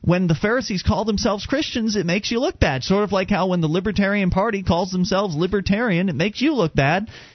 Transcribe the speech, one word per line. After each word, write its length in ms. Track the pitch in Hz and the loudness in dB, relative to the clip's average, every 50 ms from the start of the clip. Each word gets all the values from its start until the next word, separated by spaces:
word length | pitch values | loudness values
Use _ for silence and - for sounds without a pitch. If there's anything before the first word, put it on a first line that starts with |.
| - | 0
when 240 | - 175 185 185 175 | 2 2 2 2 2
the 60 | 170 | 2
Pharisees 460 | - - 208 233 262 208 - 220 175 - | 2 2 0 0 0 -2 -2 -4 -2 0
call 200 | - 208 - 214 | 0 0 0 0
themselves 400 | 214 214 196 - 233 196 202 - | 0 -2 0 0 0 -2 -2 -4
Christians, 500 | - - 277 302 - - 247 220 226 208 | -4 -2 -2 -2 -4 -4 -2 -2 -2 -2
it 100 | 214 170 | -2 0
makes 240 | 170 170 214 - - | 0 -2 -2 -2 -2
you 80 | 233 233 | -2 -2
look 180 | 262 339 339 - | -2 -2 -2 0
bad. 220 | - 170 139 131 - | 0 0 0 -2 0
Sort 180 | - 185 202 208 | 0 0 0 2
of 60 | 185 196 | 0 0
like 160 | 190 190 180 | -2 0 0
how 200 | 202 170 180 190 | 0 0 2 0
when 120 | 180 180 | 0 0
the 80 | 165 156 | 0 0
Libertarian 640 | 156 190 180 214 190 196 202 196 202 208 196 180 | 0 0 -2 0 0 2 2 2 2 2 0 2
Party 320 | - 190 196 233 214 196 185 | 2 2 0 0 -2 -2 0
calls 280 | - 175 170 170 180 185 | 0 0 2 0 0 0
themselves 420 | 185 180 190 196 190 208 202 156 | -2 0 2 2 0 0 0 0
libertarian, 720 | 143 170 190 202 202 190 - 196 208 247 240 175 165 185 196 | -2 -2 0 0 0 0 0 0 0 2 0 0 0 0 0
it 60 | 160 | 0
makes 260 | 123 165 214 208 - | 0 -2 -2 -2 0
you 140 | 240 311 311 | 0 0 2
look 200 | 247 196 156 - | 2 0 0 2
bad 360 | 151 139 139 160 190 214 - - - - - - | 2 2 2 2 0 -2 -6 -10 -16 -20 -20 -20